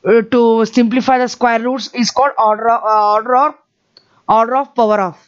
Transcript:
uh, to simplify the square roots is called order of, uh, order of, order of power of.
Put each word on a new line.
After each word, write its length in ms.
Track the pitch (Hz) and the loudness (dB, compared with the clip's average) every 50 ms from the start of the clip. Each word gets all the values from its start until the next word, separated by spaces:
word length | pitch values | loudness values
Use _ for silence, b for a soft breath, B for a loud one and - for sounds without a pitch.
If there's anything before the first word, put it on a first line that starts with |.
| - | 0
uh, 180 | - 214 233 | 2 2 2
to 420 | 214 220 254 240 233 226 226 226 220 | 2 0 0 2 2 2 2 2 0
simplify 540 | 220 - 247 240 220 233 262 - 269 262 254 | 0 0 0 0 2 0 -2 0 0 0 0
the 80 | 247 | 0
square 320 | - - _ 240 240 233 226 | -4 -4 _ -2 -2 -2 -2
roots 340 | 226 247 262 269 - - | -2 -4 -6 -6 -8 -10
is 200 | - 247 233 - | -6 -4 -4 -2
called 180 | - - 269 285 269 - | 0 0 -2 0 0 0
order 320 | 220 214 214 214 226 233 | 0 0 0 0 0 -2
of, 140 | 226 233 - | -2 0 0
uh, 300 | 214 214 214 208 208 208 | 0 0 2 2 2 0
order 200 | 214 220 247 254 | 0 0 0 0
of, 200 | 254 285 302 294 _ _ _ _ _ _ _ b b b b b b b - | 0 0 0 -4 _ _ _ _ _ _ _ b b b b b b b 0
order 280 | 208 220 226 226 247 269 | 0 2 2 0 0 -4
of 180 | 285 277 _ | -4 -4 _
power 240 | 254 226 214 214 208 | -2 0 2 2 0
of. 180 | 190 180 151 _ _ | -2 -4 -8 _ _